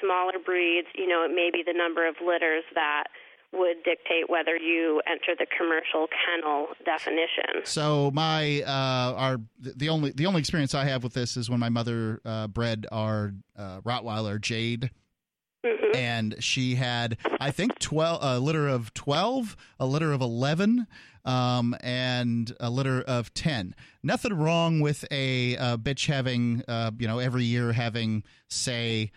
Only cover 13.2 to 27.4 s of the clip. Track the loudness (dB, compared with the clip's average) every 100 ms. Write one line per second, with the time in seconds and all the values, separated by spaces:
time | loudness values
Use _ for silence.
13.2 | -2 -6 -16 -14 -12 -8 -4 -4 -2 -4
14.2 | -2 -2 -2 -2 -2 -2 -6 -8 _ _
15.2 | _ _ _ _ -2 0 2 2 0 0
16.2 | -2 -2 -2 0 0 0 0 0 -2 -2
17.2 | -4 -2 -2 0 -2 -2 -2 0 2 2
18.2 | 0 2 2 2 2 0 -4 -6 0 2
19.2 | 2 0 -4 -10 -14 -4 0 2 2 2
20.2 | 0 0 2 4 4 4 0 -10 -20 -10
21.2 | 0 2 4 4 2 0 -4 -2 0 0
22.2 | 0 0 -2 -4 -2 0 2 0 0 -2
23.2 | -2 -2 -2 0 -4 -10 -20 _ -2 0
24.2 | 0 0 2 4 4 4 2 0 -4 -2
25.2 | 0 2 0 0 0 0 -2 -2 0 0
26.2 | 2 2 2 0 -2 -2 -2 -2 -2 0
27.2 | 0 2